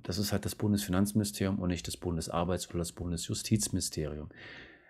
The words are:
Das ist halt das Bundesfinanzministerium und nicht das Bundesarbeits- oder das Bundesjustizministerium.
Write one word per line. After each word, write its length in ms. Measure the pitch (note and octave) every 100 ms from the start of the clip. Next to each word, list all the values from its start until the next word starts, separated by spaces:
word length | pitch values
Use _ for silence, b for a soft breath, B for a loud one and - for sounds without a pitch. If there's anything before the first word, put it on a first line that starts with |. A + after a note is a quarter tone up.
Das 160 | - F2+
ist 140 | G#2
halt 120 | G2
das 120 | G#2 -
Bundesfinanzministerium 1040 | G#2+ G2+ F#2+ F2+ G2+ A2 G2+ - F#2+ G2
und 80 | F2+
nicht 180 | E2+ -
das 100 | -
Bundesarbeits- 720 | F2+ E2 - E2+ F2 F2+ -
oder 100 | F2
das 120 | E2+
Bundesjustizministerium. 1400 | - E2+ E2+ - - - A2 - F#2 - - D2+ D2+ - - B B B B